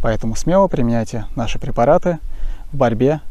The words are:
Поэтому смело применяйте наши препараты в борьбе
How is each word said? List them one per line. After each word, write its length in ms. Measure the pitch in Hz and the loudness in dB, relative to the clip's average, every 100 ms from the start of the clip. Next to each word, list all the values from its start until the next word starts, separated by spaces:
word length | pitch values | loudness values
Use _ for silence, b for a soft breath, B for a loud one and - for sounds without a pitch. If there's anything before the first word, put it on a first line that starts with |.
Поэтому 360 | 123 110 117 113 | 0 -2 -2 -2
смело 320 | - 190 196 | 2 2 2
применяйте 560 | - 117 117 110 117 104 | 2 0 0 -2 -6 -6
наши 240 | - 113 - | -4 0 0
препараты 600 | - - 120 175 180 165 - b b b b | 0 2 4 4 2 -2 -4 b b b b
в 40 | 143 | 0
борьбе 440 | 123 110 127 151 - | 0 2 0 0 -4